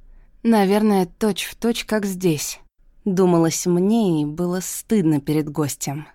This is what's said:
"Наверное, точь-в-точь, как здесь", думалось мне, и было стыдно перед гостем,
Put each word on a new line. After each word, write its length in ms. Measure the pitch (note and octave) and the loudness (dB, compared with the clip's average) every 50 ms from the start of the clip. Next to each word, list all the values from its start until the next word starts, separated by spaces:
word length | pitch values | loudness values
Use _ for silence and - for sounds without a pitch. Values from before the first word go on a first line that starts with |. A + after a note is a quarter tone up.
| - - - - - - - - - | -20 -20 -20 -20 -20 -20 -18 -4 0
"Наверное, 640 | A#3 A3+ G#3+ G3 F#3 G3+ G#3+ G#3+ G#3+ G3+ F#3+ F#3 F3 | 2 4 4 4 4 2 2 2 2 2 2 0 -2
точь-в-точь, 760 | - _ - G#3+ G3 - - - - - - A#3 A#3 - - | -4 _ -2 -2 -2 -2 -6 -10 -8 -4 -4 -2 -2 -4 -4
как 200 | - G#3+ G#3+ G3+ | -4 -4 -4 -2
здесь", 540 | G3+ F#3+ F3+ F#3 F3+ D#3 C#3+ - - - - - _ _ _ _ _ _ - _ | -4 -6 -2 0 0 0 0 -4 -8 -10 -12 -16 _ _ _ _ _ _ -8 _
думалось 600 | G#3 F#3 F3 F#3+ F3+ F3 E3 E3 E3 D#3 - - | -2 2 2 4 4 4 4 2 2 0 -2 -2
мне, 560 | F3+ F3 F3 F3+ G3 A3 A#3 A3 F#3+ E3 D3+ | 0 0 2 2 2 2 2 2 2 2 0
и 40 | D3 | 0
было 340 | D3 D3+ D#3+ F3 F3 F3+ F#3 | -2 -4 -4 -4 -4 -4 -4
стыдно 580 | F3+ - - - - - A3+ G#3+ F3 D#3+ D#3 C#3+ | -6 -8 -10 -12 -4 0 0 2 4 2 2 2
перед 300 | C#3 - D3+ D#3 D3+ D3 | 0 0 -2 -2 -2 -2
гостем, 580 | C#3+ E3 D3+ C3+ - - - - C#3 D#3 D3+ - _ | -4 -4 -4 -4 -4 -6 -8 -8 -8 -8 -10 -14 _